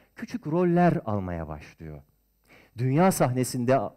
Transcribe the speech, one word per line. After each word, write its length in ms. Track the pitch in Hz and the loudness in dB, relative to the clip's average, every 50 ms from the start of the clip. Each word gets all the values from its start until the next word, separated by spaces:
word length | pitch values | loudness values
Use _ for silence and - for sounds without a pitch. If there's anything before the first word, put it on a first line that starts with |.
| _ _ _ | _ _ _
küçük 320 | - 226 - - 233 - 151 | -18 -14 -12 -12 -10 -6 -4
roller 540 | 151 175 180 175 170 175 175 170 170 175 - | 0 0 2 2 4 4 4 4 4 2 -2
almaya 420 | 110 104 101 92 90 87 82 80 76 | -4 -4 -4 -4 -4 -6 -8 -8 -10
başlıyor. 540 | 78 76 - - - - 82 78 76 71 71 _ _ _ _ _ _ _ _ _ - - _ _ - 110 | -12 -14 -16 -18 -20 -18 -16 -16 -16 -16 -18 _ _ _ _ _ _ _ _ _ -20 -20 _ _ -8 -6
Dünya 340 | 123 127 131 156 180 190 | -2 0 2 4 4 4
sahnesinde 680 | 180 - 160 127 123 127 127 - - 127 120 120 131 131 101 - - | 4 2 0 0 0 0 -2 -2 -4 -2 0 2 2 2 0 -2 -8